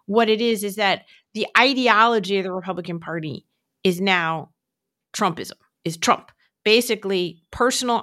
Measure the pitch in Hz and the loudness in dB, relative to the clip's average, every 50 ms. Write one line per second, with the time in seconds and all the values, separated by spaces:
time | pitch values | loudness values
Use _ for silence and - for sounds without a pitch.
0 | _ - 202 233 233 220 220 214 240 233 226 196 202 202 190 214 208 196 175 - | _ -2 2 2 4 4 2 2 2 0 0 0 -4 -8 -4 -2 0 0 0 -2
1 | - _ _ _ _ _ _ 208 - - - 214 240 269 269 254 254 233 214 208 | -4 _ _ _ _ _ _ -6 -6 0 2 2 4 4 2 2 2 2 4 4
2 | 226 233 233 220 185 190 202 196 180 190 180 185 175 190 180 180 170 180 170 170 | 4 4 2 0 0 0 -2 -2 -2 -4 -6 -8 -8 -8 -8 -8 -8 -8 -10 -10
3 | 165 160 160 170 160 151 120 98 - _ _ _ _ _ _ _ _ 190 175 175 | -8 -8 -8 -6 -6 -8 -10 -12 -16 _ _ _ _ _ _ _ _ 0 0 0
4 | 196 196 185 175 170 160 160 160 - - _ _ _ _ _ _ _ _ _ _ | 0 0 2 2 0 -2 -4 -4 -8 -12 _ _ _ _ _ _ _ _ _ _
5 | _ _ - - 214 185 165 - 95 - - _ _ _ _ _ _ 170 160 165 | _ _ -4 -2 -2 -2 -2 -4 -10 -12 -14 _ _ _ _ _ _ -8 -6 -2
6 | - 247 - - - - _ _ _ _ _ _ _ 208 214 240 247 254 220 202 | 0 0 0 0 -2 -16 _ _ _ _ _ _ _ 4 4 4 4 2 -4 -4
7 | - 190 196 180 180 170 - _ _ _ - - 240 254 254 - 254 247 233 226 | -4 -4 -2 -2 -2 -4 -8 _ _ _ -4 0 0 0 0 -2 -2 -2 -2 0